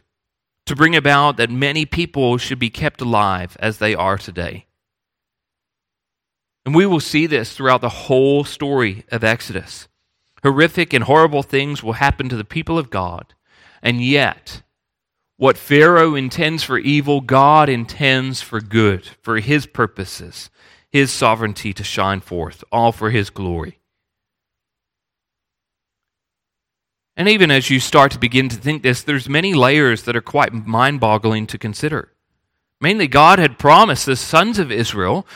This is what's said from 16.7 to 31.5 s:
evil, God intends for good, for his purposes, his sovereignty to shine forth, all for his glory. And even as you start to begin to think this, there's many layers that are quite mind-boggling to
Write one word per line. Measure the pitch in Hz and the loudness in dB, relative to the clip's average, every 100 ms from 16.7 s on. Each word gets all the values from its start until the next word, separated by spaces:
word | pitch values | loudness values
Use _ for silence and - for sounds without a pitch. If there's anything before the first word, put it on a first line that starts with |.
| 127 | -4
evil, | 135 147 143 143 | 0 0 0 -2
God | 123 131 139 156 147 | 2 2 6 4 4
intends | 123 117 - 139 131 131 127 | 0 -6 -2 0 0 -2 -8
for | - 113 | -8 -10
good, | 107 113 107 92 - - | -2 2 2 0 -6 -16
for | - 113 | -6 -4
his | 107 147 - | 0 -2 -2
purposes, | - 110 - 92 - 85 - - _ _ _ _ | -4 -4 -4 -14 -14 -18 -18 -20 _ _ _ _
his | 139 135 | 0 0
sovereignty | - 123 110 110 98 104 | 0 0 0 -2 -6 -10
to | 92 | -10
shine | 95 - 98 95 | -8 -4 -2 -4
forth, | - 90 78 - - | -6 -8 -8 -12 -6
all | 113 117 | 0 0
for | 110 107 | 0 -2
his | 113 98 | -2 -4
glory. | - 92 82 85 - _ _ _ _ _ _ _ _ _ _ _ _ _ _ _ _ _ _ _ _ _ _ _ _ _ _ _ _ _ _ _ _ _ - | -6 -8 -6 -10 -14 _ _ _ _ _ _ _ _ _ _ _ _ _ _ _ _ _ _ _ _ _ _ _ _ _ _ _ _ _ _ _ _ _ -2
And | 190 | 2
even | 214 165 | 4 4
as | 135 127 | 4 2
you | 131 | 0
start | - 151 135 | 2 4 4
to | - | 2
begin | 123 127 131 | 0 0 0
to | 117 | -4
think | 131 151 | -6 -2
this, | 131 123 | -2 -2
there's | - 139 123 | -4 -6 -2
many | 147 190 165 | -2 0 2
layers | 123 151 135 110 | 4 4 2 0
that | - 117 | -2 -6
are | |
quite | - 147 131 | -2 0 0
mind-boggling | 113 107 113 131 143 113 107 110 110 | -2 -4 0 0 2 0 2 0 -2
to | 107 | -4